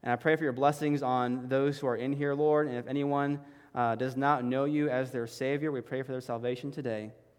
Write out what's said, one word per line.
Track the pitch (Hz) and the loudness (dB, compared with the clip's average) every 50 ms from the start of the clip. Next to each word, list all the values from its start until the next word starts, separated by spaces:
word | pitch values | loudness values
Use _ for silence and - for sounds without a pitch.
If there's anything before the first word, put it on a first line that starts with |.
| - | 2
And | 120 | 0
I | 120 | 0
pray | 120 - 160 156 | 2 4 2 2
for | 151 - | 2 2
your | 143 123 | -2 0
blessings | 120 139 143 147 147 156 147 147 143 | 4 4 2 4 4 0 0 0 2
on | 135 127 127 127 123 123 123 127 123 127 | 2 2 2 2 2 0 0 -2 -2 0
those | 131 135 139 143 143 147 | 2 2 2 2 0 0
who | 147 131 | -2 -2
are | 120 | 0
in | 110 123 135 143 | 0 -2 -2 -2
here, | 143 147 143 139 | -2 0 -2 0
Lord, | 143 156 151 151 151 151 143 | 2 4 4 4 4 2 2
and | 123 120 | -2 -6
if | 120 120 | -4 -4
anyone, | 131 143 143 143 143 143 143 143 143 143 143 - - - - - _ | -2 -2 0 2 2 2 2 0 0 -2 -6 -14 -20 -20 -20 -10 _
uh, | 123 120 117 113 | 0 0 2 2
does | 113 127 131 117 | 0 -2 -4 -2
not | 131 139 139 147 135 123 | 0 2 2 2 2 2
know | 123 127 131 139 | 0 0 2 0
you | 143 151 147 147 147 | 2 2 2 0 2
as | 123 127 135 127 | 0 0 -2 -2
their | 139 127 117 113 | -4 -6 -6 -6
Savior, | - - 135 131 139 143 147 156 | -6 -4 -2 -2 0 0 -2 -2
we | 143 127 | -4 -4
pray | 113 - 135 131 | -6 -6 -6 -6
for | 135 131 | -4 -4
their | 131 127 | -6 -8
salvation | 127 - 120 117 117 123 123 120 - 139 | -4 -6 -6 -4 -2 -4 -4 -4 -6 -8
today. | 139 - 139 123 110 107 107 107 117 - - _ _ | -8 -6 -4 -4 -4 -4 -6 -8 -14 -18 -20 _ _